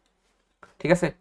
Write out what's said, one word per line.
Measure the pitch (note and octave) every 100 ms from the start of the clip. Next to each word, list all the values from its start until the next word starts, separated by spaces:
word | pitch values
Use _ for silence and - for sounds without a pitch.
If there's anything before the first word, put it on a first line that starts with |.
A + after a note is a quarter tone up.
| _ _ _ _ _ _ - -
ঠিক | D3+
আছে? | F3 E3+ -